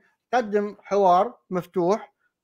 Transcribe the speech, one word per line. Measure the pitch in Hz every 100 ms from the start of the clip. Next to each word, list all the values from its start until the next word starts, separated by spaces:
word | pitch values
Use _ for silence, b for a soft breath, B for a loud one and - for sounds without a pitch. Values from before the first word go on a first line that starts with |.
| _ _ -
قدم | 247 214 208 208 196
حوار | - 202 190 175 226 - -
مفتوح، | 180 170 190 170 220 - _ _ _